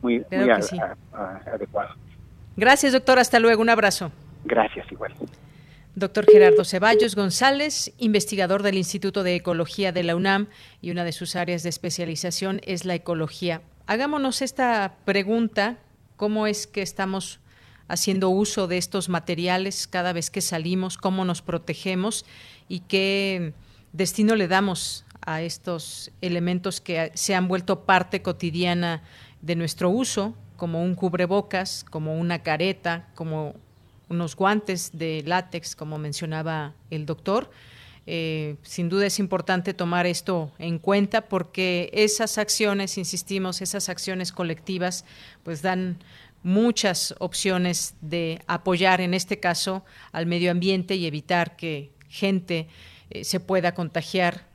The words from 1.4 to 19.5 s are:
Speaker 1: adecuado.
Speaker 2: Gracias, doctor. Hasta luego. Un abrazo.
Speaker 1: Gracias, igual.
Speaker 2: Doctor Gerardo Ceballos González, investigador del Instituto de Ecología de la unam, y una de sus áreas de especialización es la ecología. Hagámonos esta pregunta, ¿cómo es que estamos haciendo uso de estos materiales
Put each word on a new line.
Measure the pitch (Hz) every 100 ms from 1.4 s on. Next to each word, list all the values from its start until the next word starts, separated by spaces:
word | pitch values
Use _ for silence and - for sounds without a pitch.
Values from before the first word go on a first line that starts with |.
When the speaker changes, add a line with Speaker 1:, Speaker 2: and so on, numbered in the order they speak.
| -
Speaker 1:
adecuado. | 110 101 104 - - - - - - - -
Speaker 2:
Gracias, | 233 285 285
doctor. | 262 262 254
Hasta | 247 240
luego. | 226 220
Un | 233
abrazo. | 226 214 - 170 - - -
Speaker 1:
Gracias, | - 113 107 - -
igual. | - 101 - - - - - - - - -
Speaker 2:
Doctor | 190 202 208
Gerardo | 427 427 427
Ceballos | 175 185 208 427 240 196
González, | 196 175 262 277 302 - - -
investigador | 233 208 202 196 180 196
del | 202 190
Instituto | 175 196 196 196
de | 180
Ecología | 175 180 165 165 - 190
de | 180
la | 170
unam, | 170 190 196 208 - - -
y | 175
una | 175
de | 170
sus | 160 175
áreas | 180 175 175
de | 170
especialización | 160 180 175 170 156 180 165 190 190
es | - 180
la | 180
ecología. | 170 175 165 156 - 180 160 - - -
Hagámonos | 214 277 302 269 247
esta | 262 - 254 220 196 -
pregunta, | - 196 196 226 226 - 208 247 _ _ _ -
¿cómo | 208 214 214
es | 208 -
que | -
estamos | 185 - 190 190 185 - - - - - -
haciendo | 180 - 190 190
uso | 190 208 - 185
de | 180
estos | 175 196 180
materiales | 170 - 165 180